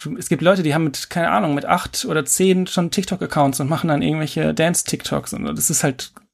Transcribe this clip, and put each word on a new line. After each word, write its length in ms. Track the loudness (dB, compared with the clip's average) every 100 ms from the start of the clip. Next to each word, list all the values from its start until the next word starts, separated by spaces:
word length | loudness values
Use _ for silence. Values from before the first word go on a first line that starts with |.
du, 140 | -10 -8
es 120 | -2
gibt 140 | 2
Leute, 200 | 4 4
die 100 | 2
haben 80 | 2
mit, 260 | 0 -2 -6
keine 200 | -2 2
Ahnung, 240 | 2 2
mit 100 | 0
acht 400 | 0 0 0 -6
oder 200 | -2 -2
zehn 420 | 0 2 4 4 2
schon 220 | 0 0
TikTok-Accounts 680 | -2 -2 -4 -2 2 2 2
und 80 | -2
machen 200 | 0 0
dann 140 | 2
irgendwelche 500 | 0 0 -2 0 0
Dance-TikToks 760 | 2 2 2 -2 -6 -4 -4 -4
und 140 | -6 -6
so. 60 |
Das 180 | -2 0
ist 120 | 2
halt 280 | 0 0 -8 -16 _